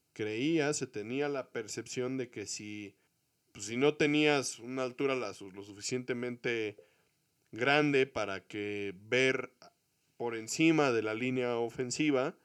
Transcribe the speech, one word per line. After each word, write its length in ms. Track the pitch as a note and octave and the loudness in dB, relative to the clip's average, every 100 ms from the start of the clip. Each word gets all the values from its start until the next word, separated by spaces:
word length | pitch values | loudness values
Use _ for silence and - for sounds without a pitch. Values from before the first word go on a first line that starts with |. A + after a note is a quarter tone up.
| _ | _
creía, 600 | - G#2+ A2 D3 E3 D3 | -6 -4 0 2 2 2
se 160 | C#3+ C3 | -2 -4
tenía 400 | G#2+ G#2+ C3+ D3 | -8 -6 -2 -2
la 240 | C3+ - | -4 -6
percepción 640 | A#2 G#2 A2+ A2 B2+ B2+ C3 | -8 -8 -10 -8 -4 -4 -4
de 120 | A#2+ | -6
que 180 | A2+ G2 | -8 -10
si, 500 | - G#2 G#2 G2+ _ _ _ _ _ _ | -10 -10 -10 -12 _ _ _ _ _ _
pues, 140 | A#2+ G2+ | -12 -6
si 100 | A#2+ | 4
no 180 | C#3+ | 2
tenías 640 | D3 D3 D3+ D3+ C#3+ A#2+ - | 4 2 4 4 4 0 -8
una 240 | A#2+ C3 | -8 -4
altura 320 | B2+ B2 C#3 | -4 -2 0
la 180 | C3 G#2 | 0 -4
su-, 200 | F#2 G2 | -10 -14
lo 100 | G2 | -14
suficientemente 1160 | G2+ G2+ - B2+ B2+ B2 B2 A#2+ C3 A#2 G#2+ - - _ _ _ _ _ _ | -16 -10 -6 -4 -4 -4 -4 -6 -4 -2 -4 -6 -20 _ _ _ _ _ _
grande 560 | G#2+ C3 D3 D3 C3+ C3+ | -2 4 4 6 4 2
para 360 | A2+ G2+ F#2+ | 0 -4 -6
que 520 | - G#2+ G#2 G#2 G2+ F#2+ | -8 -8 -6 -4 -6 -8
ver 500 | G#2+ B2 C3 B2+ B2 _ - _ _ _ _ - | -2 2 4 2 -4 _ -20 _ _ _ _ -6
por 180 | A#2+ | -6
encima 560 | A2+ A2+ - D#3+ D#3 C#3 | -4 -6 4 6 6 6
de 120 | A2+ | 4
la 120 | G#2+ | 2
línea 420 | A2 B2+ B2+ B2 A#2 | 0 0 0 0 0
ofensiva, 800 | A#2 A#2 B2 C3+ D3+ C3 D3 - | -2 -2 -6 0 2 2 0 -4